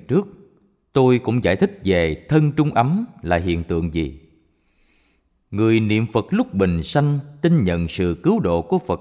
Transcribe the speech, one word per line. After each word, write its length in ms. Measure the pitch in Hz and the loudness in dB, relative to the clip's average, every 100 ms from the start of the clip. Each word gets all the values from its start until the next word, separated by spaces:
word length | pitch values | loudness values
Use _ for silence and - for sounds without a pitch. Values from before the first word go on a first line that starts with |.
| - | -2
trước, 180 | 165 - - - _ _ _ _ | -2 -2 -12 -20 _ _ _ _
tôi 260 | 135 127 123 | 2 2 2
cũng 260 | 113 123 | 0 0
giải 120 | 98 95 | 0 0
thích 240 | 95 - | 0 -2
về 420 | 92 90 80 76 - | -2 0 0 -2 0
thân 240 | 156 151 | 0 2
trung 220 | 151 151 | 0 0
ấm 320 | 113 127 190 240 - | 0 0 0 -4 -10
là 140 | 85 87 | -2 -2
hiện 280 | 87 82 | 0 -2
tượng 300 | 80 85 85 | -2 -2 -2
gì. 260 | 80 73 71 - _ _ _ _ _ _ _ _ _ _ _ _ | -4 -6 -8 -20 _ _ _ _ _ _ _ _ _ _ _ _
Người 300 | 101 110 113 | -2 2 2
niệm 260 | 110 107 113 | 2 0 0
Phật 120 | 113 - | -2 -2
lúc 240 | 202 247 | -2 -2
bình 280 | 95 92 85 | 0 0 0
sanh 360 | 78 147 147 143 - - | -2 0 0 -2 -6 -4
tin 220 | 170 165 | 0 2
nhận 240 | 92 85 82 | 2 -2 -4
sự 320 | - 92 - | -2 -2 0
cứu 180 | 160 220 | 0 0
độ 220 | 101 85 | 0 -2
của 160 | - 92 | -2 -4
Phật 220 | - 87 | -4 -8